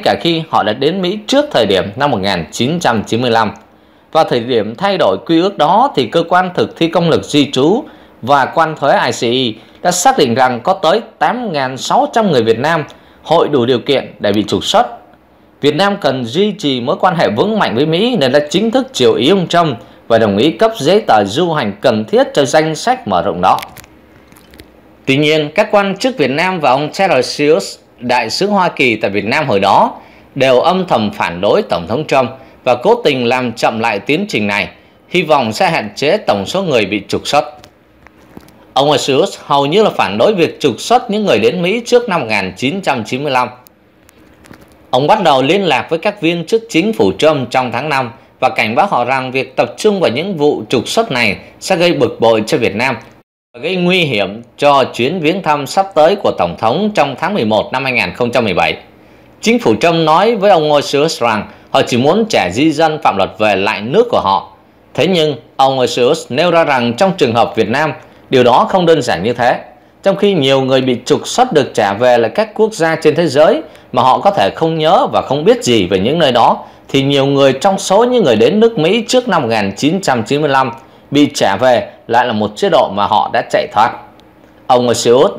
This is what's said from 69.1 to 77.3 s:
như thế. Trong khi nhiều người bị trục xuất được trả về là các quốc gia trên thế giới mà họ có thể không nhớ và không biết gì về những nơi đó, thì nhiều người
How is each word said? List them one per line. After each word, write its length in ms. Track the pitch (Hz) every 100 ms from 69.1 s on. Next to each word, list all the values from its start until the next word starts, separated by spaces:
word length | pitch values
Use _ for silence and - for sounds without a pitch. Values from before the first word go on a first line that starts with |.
| 85
như 100 | 107
thế. 260 | 120 120 170 - - _ _ 196
Trong 100 | 190
khi 180 | 208
nhiều 280 | 180 135 135
người 200 | 131 131
bị 200 | 131 117 -
trục 220 | 135 -
xuất 260 | - 247
được 180 | 151 120
trả 200 | - 101
về 240 | 101 123 120
là 100 | 110
các 240 | 151 214 -
quốc 180 | 214
gia 220 | 214 160 156
trên 200 | 151 143
thế 120 | 170
giới 360 | 135 165 294 - - -
mà 100 | 127
họ 180 | 127 120
có 120 | 196
thể 180 | 196 98 -
không 220 | 165 160
nhớ 300 | 156 214 247
và 80 | 104
không 240 | - 139 170
biết 180 | 254
gì 240 | - 113 90
về 120 | 95
những 200 | 107 170
nơi 120 | 143
đó, 340 | 120 131 220 - - -
thì 160 | 139
nhiều 220 | 135 139
người 280 | 139